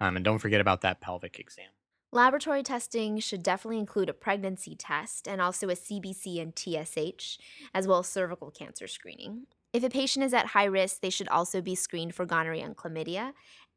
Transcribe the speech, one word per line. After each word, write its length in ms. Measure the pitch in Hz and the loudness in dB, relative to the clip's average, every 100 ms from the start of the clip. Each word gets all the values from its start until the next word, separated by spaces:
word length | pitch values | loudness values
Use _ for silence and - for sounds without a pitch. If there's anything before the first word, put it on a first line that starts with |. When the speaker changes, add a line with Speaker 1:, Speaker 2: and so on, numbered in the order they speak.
Speaker 1:
Um, 160 | 95 92 | 0 2
and 80 | |
don't 160 | 98 110 | 2 2
forget 200 | 107 104 | 4 6
about 200 | 98 92 | 6 4
that 180 | 92 92 | 2 0
pelvic 380 | - 90 90 - | -4 -8 -10 -14
exam. 300 | - - 95 _ _ _ _ | -18 -20 -20 _ _ _ _
Speaker 2:
Laboratory 540 | 240 254 277 320 277 | 4 6 4 0 -2
testing 560 | 277 240 - 233 214 214 | -2 -6 -4 -2 -2 -2
should 220 | - 190 | -4 -2
definitely 360 | 180 185 226 226 | 0 0 -2 -4
include 300 | 208 208 175 | -2 0 0
a 60 | |
pregnancy 600 | - 220 202 190 185 - | -2 -2 0 -2 -6 -10
test 540 | 160 - 151 214 - - | -12 -4 -4 -4 -8 -6
and 120 | 196 | 0
also 280 | 180 180 190 | 0 0 -2
a 80 | 180 | -2
C 240 | - 202 | -4 -6
B 120 | 190 | -6
C 280 | 190 190 170 | -8 -6 -6
and 160 | 160 - | -6 -8
T 200 | 185 156 | -4 -4
S 180 | 160 160 | -2 -2
H, 420 | 160 - - - - - 285 | -4 -4 -10 -12 -16 -20 -4
as 140 | 190 190 | 0 4
well 140 | 180 | 4
as 80 | 185 | 4
cervical 420 | 196 175 180 143 | -2 -2 -4 -10
cancer 380 | - - - 95 | -14 -14 -12 -12
screening. 580 | - 87 - - 226 269 _ _ | -12 -14 -14 -12 -12 -14 _ _
If 120 | 240 | 0
a 60 | 247 | 2
patient 340 | 262 269 269 | 2 2 2
is 100 | 269 | 4
at 120 | 240 214 | 2 4
high 180 | 202 | 4
risk, 380 | 202 190 190 - | 6 4 2 0
they 80 | 190 | -2
should 180 | - 190 | -2 0
also 320 | 160 175 185 | 2 2 -2
be 160 | 175 185 | -2 -2
screened 380 | - 170 165 | -2 -4 -4
for 100 | - | -4
gonorrhea 400 | 175 165 160 160 | 0 2 2 -2
and 100 | 156 | -6
chlamydia. 600 | - 165 160 160 185 254 - - - _ | -10 -8 -6 -4 -4 -6 -10 -20 -20 _